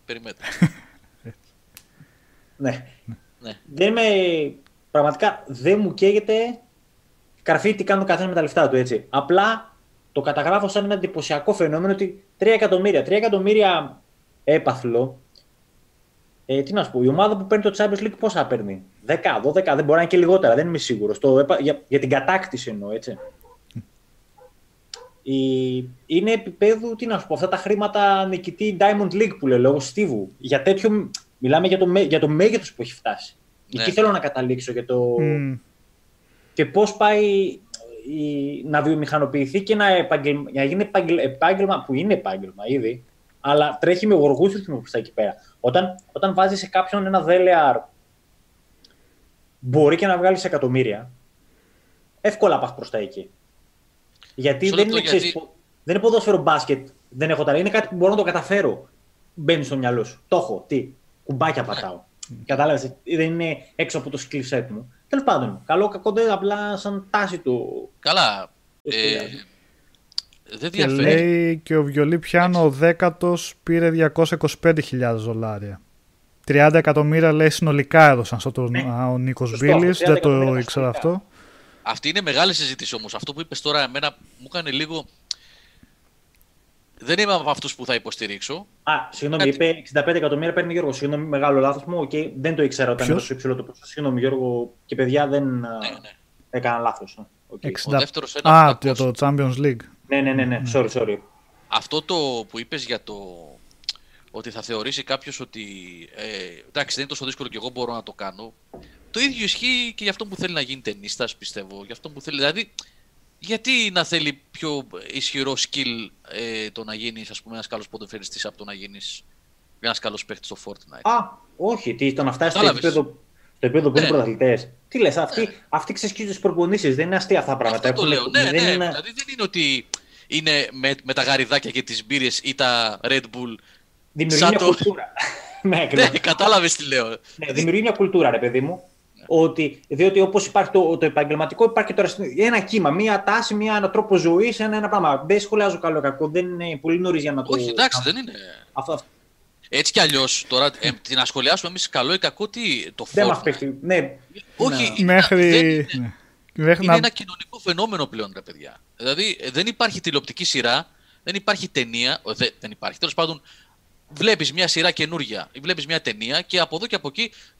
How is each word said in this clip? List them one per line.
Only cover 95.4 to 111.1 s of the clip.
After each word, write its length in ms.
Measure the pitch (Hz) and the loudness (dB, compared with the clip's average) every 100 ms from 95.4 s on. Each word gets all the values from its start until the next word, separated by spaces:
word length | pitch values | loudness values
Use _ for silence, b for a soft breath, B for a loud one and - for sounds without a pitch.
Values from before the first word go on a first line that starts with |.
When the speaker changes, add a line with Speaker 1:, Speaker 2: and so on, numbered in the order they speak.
| 135 123 | -2 -4
Speaker 2:
α, 140 | 120 113 | -6 -8
Speaker 1:
Ναι, 100 | 110 | -10
ναι. 220 | - - - _ _ _ | -12 -20 -20 _ _ _
Speaker 2:
έκανα 280 | 123 120 117 | -4 -2 -2
λάθος. 400 | 117 - 98 - 104 _ - | -2 -4 -12 -20 -20 _ -20
Οκ. 160 | 104 | -12
Speaker 3:
Εξήντα, 320 | 147 - 143 139 | -10 -8 -2 0
Speaker 1:
Ο 40 | |
δεύτερος, 340 | 143 156 131 | 0 -4 -8
ένα 160 | 147 160 | 0 6
Speaker 3:
α, 180 | 160 151 | 8 8
Speaker 1:
οκτακόσια. 360 | 123 139 123 | 4 0 0
Speaker 3:
για 80 | 131 | 0
το 140 | 120 143 | 0 0
Champions 400 | 143 131 127 147 | 0 0 0 0
League. 180 | 113 - _ - | -2 -8 _ -2
Speaker 2:
Ναι, 120 | 139 | 0
ναι, 120 | 135 | 2
ναι, 120 | 135 | 0
ναι. 140 | 123 120 | 0 -2
Speaker 3:
Ναι. 120 | 123 | 0
Speaker 2:
Sorry, 140 | 131 113 | 0 0
sorry. 280 | 127 107 101 - _ _ _ - | 0 -2 -4 -10 _ _ _ -6
Speaker 1:
Αυτό 340 | 113 - 151 | -4 -2 -6
το 120 | 151 175 143 117 107 | -4 -4 -2 -4 -8
που 80 | 113 | -12
είπες 260 | 120 147 | -10 -10
για 180 | 123 113 | -6 -8
το, 120 | - 101 95 87 78 - - _ - - b b b | -8 -14 -14 -18 -20 -20 -20 _ -16 -16 b b b
ότι 200 | 110 117 | -16 -14
θα 120 | 113 | -14
θεωρήσει 400 | 117 110 120 135 | -8 -6 -6 -8
κάποιος 380 | - 135 143 131 | -6 -8 -8 -16
ότι, 220 | 127 110 104 98 90 87 82 - | -14 -16 -16 -16 -18 -20 -20 -16
ε, 80 | 110 98 90 80 - | -12 -12 -14 -18 -12
εντάξει, 260 | 147 135 | -8 -6
δεν 40 | 135 | -6
είναι 80 | 139 | -8
τόσο 180 | 139 | -10
δύσκολο 240 | 131 - 123 | -10 -10 -12
και 80 | 110 | -12
εγώ 120 | 123 | -12
μπορώ 240 | 123 120 | -8 -8
να 80 | 117 | -8
το 100 | 107 | -12
κάνω. 400 | - 98 95 110 _ _ - b b _ | -12 -12 -12 -20 _ _ -20 b b _
Το 100 | 220 | -2
ίδιο 240 | 277 240 | -2 -2
ισχύει 480 | 202 - 247 247 240 | -4 -2 -2 -2 -4
και 80 | - | -6
για 80 | 208 | -6
αυτόν 180 | 190 208 | -6 -8
που 80 | 190 | -8
θέλει 160 | 185 | -6
να 60 | 160 | -6
γίνει 200 | 127 135 | -6 -8
ταινίστας, 560 | 113 101 104 | -10 -10 -10